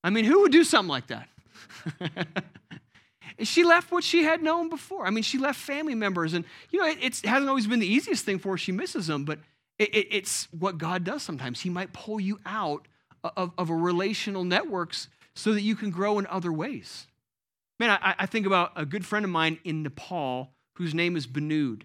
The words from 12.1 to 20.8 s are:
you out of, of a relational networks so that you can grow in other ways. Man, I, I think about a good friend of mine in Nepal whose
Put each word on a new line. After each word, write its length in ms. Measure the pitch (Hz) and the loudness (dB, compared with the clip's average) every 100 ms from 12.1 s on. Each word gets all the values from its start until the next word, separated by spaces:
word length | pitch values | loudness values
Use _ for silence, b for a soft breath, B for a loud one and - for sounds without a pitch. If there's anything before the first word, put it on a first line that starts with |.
| 214 | -4
you 200 | 190 208 - | -2 -4 -6
out 400 | 214 175 147 _ b b - | -4 -4 -4 _ b b -10
of, 280 | - - 180 - | -8 -4 -6 -4
of 120 | 170 | -2
a 60 | 165 | 0
relational 680 | 175 175 196 214 - 196 | 2 2 0 -2 -4 -4
networks 640 | 180 180 320 190 165 - - b b - | 0 0 0 -6 -6 -8 -12 b b -4
so 180 | 214 | 0
that 80 | 214 | 2
you 140 | 208 214 | 2 0
can 160 | 214 | -2
grow 260 | 170 202 208 | -2 0 0
in 80 | 196 | 0
other 240 | 190 175 | -4 -2
ways. 540 | 156 208 233 - - - _ _ _ _ _ _ _ | -4 -4 -8 -14 -18 -20 _ _ _ _ _ _ _
Man, 120 | 226 | 2
I, 240 | 196 190 - | 4 2 0
I 80 | 190 | 0
think 220 | 226 196 | 0 4
about 240 | 190 175 - | 4 2 -2
a 100 | 151 | -6
good 200 | 190 180 | -6 -2
friend 180 | 208 | -2
of 60 | 202 | 0
mine 300 | 170 160 160 | 2 2 0
in 200 | 175 156 | -4 -4
Nepal 680 | 147 143 - 180 135 127 135 _ _ | -6 -10 -8 -4 -4 -4 -8 _ _
whose 220 | - | -8